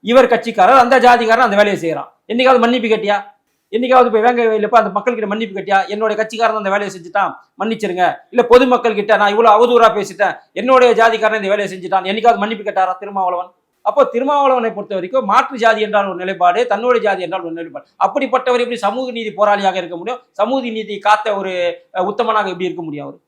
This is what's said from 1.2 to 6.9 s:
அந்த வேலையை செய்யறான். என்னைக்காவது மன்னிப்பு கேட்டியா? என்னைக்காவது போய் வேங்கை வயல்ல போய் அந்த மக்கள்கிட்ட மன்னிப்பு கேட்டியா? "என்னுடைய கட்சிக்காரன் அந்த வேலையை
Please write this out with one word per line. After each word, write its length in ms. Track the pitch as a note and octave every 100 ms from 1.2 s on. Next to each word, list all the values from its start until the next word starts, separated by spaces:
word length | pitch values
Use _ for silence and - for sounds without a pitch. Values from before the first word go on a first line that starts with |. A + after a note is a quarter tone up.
| A3+ A3+ A#3+
அந்த 80 | G3+
வேலையை 220 | G#3 F3+
செய்யறான். 320 | E3 D3 C#3+ _ _
என்னைக்காவது 300 | A#3 C4 B3
மன்னிப்பு 300 | A#3 B3 A3
கேட்டியா? 300 | G#3+ G3+ G#3 - _ _ _ _
என்னைக்காவது 380 | A3 B3 B3+ A#3+
போய் 120 | G#3+
வேங்கை 220 | A#3 A#3+ A3+
வயல்ல 220 | A3 G#3
போய் 120 | A#3
அந்த 120 | G3+
மக்கள்கிட்ட 340 | G3 A3 A3+ G#3+
மன்னிப்பு 280 | G#3+ A3+
கேட்டியா? 240 | F#3 F#3+ G3 F3+
"என்னுடைய 280 | G#3 A3 G#3
கட்சிக்காரன் 400 | A3 A3+ A3+ A3
அந்த 140 | G3
வேலையை 200 | G3+ G3+